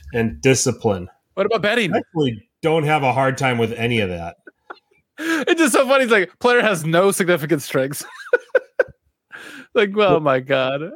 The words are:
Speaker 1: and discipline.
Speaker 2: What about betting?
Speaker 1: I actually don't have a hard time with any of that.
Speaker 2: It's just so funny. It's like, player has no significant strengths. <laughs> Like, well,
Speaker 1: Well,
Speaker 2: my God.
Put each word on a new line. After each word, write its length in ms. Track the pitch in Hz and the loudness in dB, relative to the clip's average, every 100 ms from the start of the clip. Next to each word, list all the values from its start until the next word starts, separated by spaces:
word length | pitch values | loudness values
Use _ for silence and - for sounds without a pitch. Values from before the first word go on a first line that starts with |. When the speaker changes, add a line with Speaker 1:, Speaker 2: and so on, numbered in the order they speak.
| - | -8
Speaker 1:
and 280 | 120 113 - | -2 -2 0
discipline. 680 | 131 131 131 - 110 95 87 _ _ - | 2 4 2 -2 -2 -2 -6 _ _ -4
Speaker 2:
What 100 | 202 | -2
about 160 | 226 | 0
betting? 320 | 208 240 190 | 0 0 0
Speaker 1:
I 60 | 208 | -2
actually 460 | - 165 139 107 - _ | -4 -2 -2 -4 -12 _
don't 220 | 160 160 | 0 0
have 200 | 151 156 | 2 0
a 100 | 135 | 2
hard 240 | 123 131 127 | 0 0 0
time 200 | 135 120 | -2 0
with 140 | 113 | -2
any 280 | 113 117 117 | -2 -2 0
of 80 | 95 | -2
that. 260 | 87 85 - _ - - - _ _ _ - | -4 -10 -14 _ -20 -20 -20 _ _ _ -10
Speaker 2:
It's 420 | 320 330 262 339 | -4 -4 0 2
just 120 | 311 | 2
so 120 | 320 254 | 2 2
funny. 160 | 269 | 2
It's 80 | 247 | 4
like, 260 | 220 170 - | 2 0 -2
player 220 | 247 240 | 2 2
has 220 | 214 175 151 | 2 0 0
no 260 | 165 196 | 2 2
significant 500 | 190 175 175 147 156 | 2 0 0 0 -4
strengths. 420 | - 143 135 143 - | -2 -2 -2 -6 -14
<laughs> 40 | - - - - - - - - - _ _ _ - - 285 - - | -16 -4 -4 0 -4 -2 -6 -6 -8 _ _ _ -20 -20 -20 -6 0
Like, 200 | 208 208 | 0 2
well, 160 | 202 | 2
Speaker 1:
Well, 80 | 170 | 4
Speaker 2:
my 200 | 147 131 | 2 0
God. 500 | 131 135 131 139 165 | 0 0 0 -4 -8